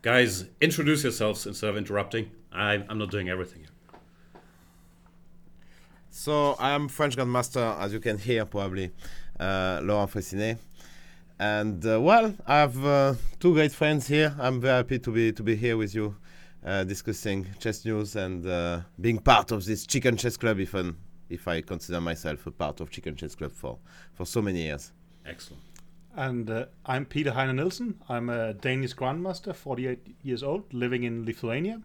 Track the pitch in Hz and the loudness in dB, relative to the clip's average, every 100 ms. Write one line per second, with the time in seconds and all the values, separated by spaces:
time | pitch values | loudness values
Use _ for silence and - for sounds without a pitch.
0 | 117 123 120 92 92 - 160 170 147 151 | 4 6 4 2 -8 2 2 4 2 4
1 | 139 - 107 101 - 98 107 104 98 101 | 2 2 0 0 -6 -4 -2 -2 -2 -2
2 | 101 113 107 - - 87 104 104 101 107 | 0 -2 -4 -10 -10 -2 2 0 0 -4
3 | 104 101 90 92 90 82 76 - - - | -2 -2 -2 -2 -4 -10 -20 -20 -20 -20
4 | - - - - - - - - - - | -20 -20 -20 -20 -20 -20 -20 -20 -20 -20
5 | - - - - - - - - - - | -20 -20 -20 -20 -20 -20 -20 -20 -20 -20
6 | - - - 151 143 - 127 143 143 - | -20 -10 0 2 2 2 0 0 -2 0
7 | 147 123 127 123 123 135 113 90 98 110 | 0 0 2 2 0 0 0 0 -4 -2
8 | 117 104 104 117 104 104 98 95 90 - | -2 -2 0 0 0 -2 -4 -4 -6 -8
9 | - - - - 92 95 92 87 85 104 | -10 -8 -6 -4 0 0 0 0 2 2
10 | 98 104 92 95 110 113 - - - - | 2 -2 -6 -2 -2 -2 -8 -18 -18 -18
11 | - - - - 104 107 107 92 113 110 | -18 -20 -20 -4 0 2 0 0 2 4
12 | 147 226 220 196 - 143 147 127 143 143 | 8 6 6 -2 4 6 6 4 4 6
13 | 139 123 - - 175 156 151 - 151 151 | 6 4 0 4 6 6 4 4 2 2
14 | 123 147 156 147 131 131 131 127 123 131 | 2 4 4 2 0 2 4 4 4 -2
15 | 123 113 113 107 110 107 120 113 107 107 | 0 2 2 2 0 2 2 0 0 0
16 | 107 101 - - - - - 98 95 98 | -4 -4 -16 -20 -20 -12 -4 -2 -2 -4
17 | - 98 107 98 95 98 117 104 110 107 | -6 -4 -2 -2 -4 -6 -4 -4 -2 -2
18 | 104 107 92 92 87 87 87 87 87 - | -2 -4 -4 -4 -2 -2 0 -4 -8 -4
19 | 104 113 - 113 - 110 92 107 - 139 | 0 2 6 6 6 -4 -2 -6 -2 2
20 | 123 113 123 - 117 101 92 98 90 82 | 2 2 -2 -2 0 0 -2 -2 -4 -6
21 | - - - 85 - 82 78 90 - 87 | -14 -18 -14 -10 -4 -4 -4 -10 -6 -4
22 | 85 80 82 73 - - 76 73 80 - | -2 -4 -6 -6 -10 -6 -6 -6 -10 -10
23 | - 73 78 - 76 - 67 58 - - | -10 -10 -12 -8 -10 -8 -12 -12 -16 -20
24 | - - 87 120 104 90 80 73 - - | -20 -12 -4 -2 0 0 -2 -6 -10 -20
25 | - - 78 78 - 69 - - - - | -20 -20 -18 -16 -16 -20 -20 -20 -20 -20
26 | - - 131 123 110 113 - - - 131 | -18 -6 -4 -4 -4 -4 -6 -12 -4 -4
27 | 139 147 143 120 131 127 165 - 240 185 | -2 -2 -2 0 0 0 -2 -4 -8 -8
28 | - 120 120 120 113 101 135 131 131 - | -6 -4 -2 -2 -2 -2 -2 0 -2 -4
29 | 127 156 185 180 202 170 143 123 127 127 | -4 -2 -6 -8 -10 -12 -8 -6 -4 -6
30 | - - 135 120 139 175 - 123 120 123 | -10 -12 -6 -4 -2 -4 -6 -4 0 0
31 | 120 117 113 110 117 123 180 226 | -2 -4 -4 -4 -2 -2 -2 -4